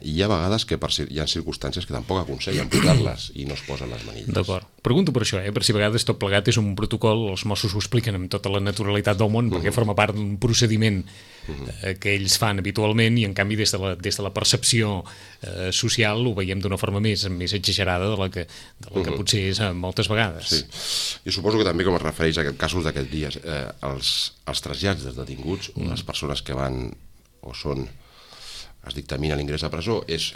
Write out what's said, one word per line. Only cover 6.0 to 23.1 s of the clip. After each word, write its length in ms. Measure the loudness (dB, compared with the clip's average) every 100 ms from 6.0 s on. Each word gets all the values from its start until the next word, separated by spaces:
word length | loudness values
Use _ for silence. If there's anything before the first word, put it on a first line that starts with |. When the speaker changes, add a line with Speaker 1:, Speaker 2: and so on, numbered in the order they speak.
Speaker 2:
tot 140 | 0 0
plegat 260 | 2 4 4
és 60 | 4
un 140 | 2 0
protocol, 540 | 0 2 2 2 2
els 140 | -2 -2
Mossos 240 | 0 0
ho 60 | 0
expliquen 340 | 0 2 2 0
amb 80 | -2
tota 220 | -2 0
la 80 | 2
naturalitat 560 | 2 0 2 2 4 4
del 120 | 4
món, 180 | 4 2
perquè 220 | 2 2
Speaker 1:
Mhm. 60 | 2
Speaker 2:
forma 140 | 2 4
part 180 | 2
d'un 220 | 2 -2 0
procediment 640 | 2 4 4 4 4 2 -2 -10 -20 -16 -10
Speaker 1:
Mhm. 200 | -8 -8 -8
Speaker 2:
eh, 120 | -6 -4
que 160 | 0
ells 220 | 0 2 2
fan 200 | 2 2
habitualment 560 | 0 0 2 4 4 4
i, 60 |
en 100 | 2
canvi, 220 | 0 0 2
des 140 | 0
de 60 | 0
la, 160 | -2 -4
des 200 | -4 -2
de 60 |
la 80 | -2
percepció, 720 | 0 2 2 4 4 2 0 -6 -14 -20 -14
eh, 280 | -10 -4 -2
social 540 | 0 2 4 4 2 0
ho 80 |
veiem 260 | 0 0 0
d'una 180 | 0 0
forma 220 | 0 2
més, 280 | 2 2 0
més 220 | -2 -2
exagerada 560 | 0 0 2 2 2 2
de 60 | 0
la 120 | 0
que, 160 | -2 -8
de 420 | -10 -20 -18 -6
la 80 | -2
que 80 | 0
Speaker 1:
Mhm. 60 | 0
Speaker 2:
potser 240 | 0 2 2
és, 100 | 0
eh, 120 | 0
moltes 360 | 0 -2 0 0
vegades. 380 | 2 2 0 -2
Speaker 1:
Sí. 160 | -2 -2 -8 -6 -4 -4 -6 -4
I 60 |
suposo 260 | -2 2 4
que 60 |
també, 200 | 4 4
com 120 | 4 2
es 60 |
refereix 360 | 0 0 2 2
a 40 |
aquest, 140 | 0 0
casos 260 | 0 0
d'aquests 260 | 0 -2 -2